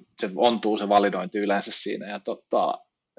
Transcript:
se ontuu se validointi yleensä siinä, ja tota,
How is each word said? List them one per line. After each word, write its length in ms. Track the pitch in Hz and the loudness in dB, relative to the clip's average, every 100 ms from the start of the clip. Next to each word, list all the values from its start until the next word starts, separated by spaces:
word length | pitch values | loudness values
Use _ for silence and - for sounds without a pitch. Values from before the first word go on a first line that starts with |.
| - - | -14 -8
se 120 | 107 92 | -8 2
ontuu 420 | 120 113 107 104 | 2 2 0 -2
se 120 | 101 | 4
validointi 500 | 101 101 95 92 104 | 4 4 0 -4 -2
yleensä 320 | 101 101 107 | 0 0 -2
siinä, 360 | - 104 101 98 | -8 -6 -8 -8
ja 100 | 104 | -10
tota, 680 | - 110 _ 117 87 - - _ _ | -8 -10 _ 0 0 -2 -10 _ _